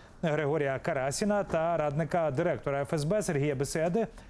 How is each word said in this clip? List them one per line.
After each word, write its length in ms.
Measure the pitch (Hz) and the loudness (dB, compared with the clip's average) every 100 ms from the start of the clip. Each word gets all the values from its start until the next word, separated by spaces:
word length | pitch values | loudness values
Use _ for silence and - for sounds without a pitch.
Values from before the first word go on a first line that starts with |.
| - - | -20 -4
Григорія 580 | 165 151 143 156 139 131 | 0 0 2 2 0 -2
Карасіна 640 | - 139 135 - 208 208 | -2 0 0 0 0 0
та 340 | - 165 165 165 | 0 0 2 0
радника 540 | 147 143 160 175 156 | 0 0 0 2 2
директора 500 | 135 170 127 147 139 | 2 0 0 -2 -2
Ф 120 | 139 | 0
С 100 | 160 | 0
Б 180 | 151 214 | 0 0
Сергія 340 | 175 143 147 131 | 0 0 0 0
Беседи. 520 | 139 165 165 226 208 - | -2 0 0 0 -2 -6